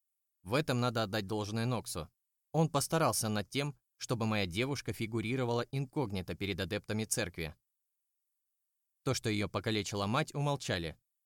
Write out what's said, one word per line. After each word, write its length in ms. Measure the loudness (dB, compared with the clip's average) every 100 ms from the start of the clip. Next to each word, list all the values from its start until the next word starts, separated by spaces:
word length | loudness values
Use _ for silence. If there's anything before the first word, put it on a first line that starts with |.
| _ _ _ _ -2
В 80 |
этом 240 | 0 2 2
надо 240 | 2 2
отдать 240 | 0 0 -2
должное 400 | -2 -2 -2 0
Ноксу. 420 | -2 -4 -8 -8 _ _ _ _
Он 160 | 2 4
постарался 600 | 2 2 2 4 2 2
над 220 | 0 0
тем, 260 | -2 -2 -6 _ _
чтобы 280 | -4 0 2
моя 200 | 2 2
девушка 460 | 2 0 0 -4
фигурировала 680 | -4 -2 0 0 0 2 0 0
инкогнито 640 | -2 -2 -2 0 -2 -4 -4
перед 240 | -2 -2
адептами 440 | 0 -2 -2 -2
церкви. 520 | 0 0 -2 -4 -6 -8 _ _ _ _ _ _ _ _ _ _ _ _ _ _
То, 100 | -2
что 160 | 0 0
её 200 | 0 0
покалечила 580 | 0 0 0 0 -2 0
мать, 260 | 2 0
умолчали. 600 | -2 0 -2 0 -2 -2 -6 _ _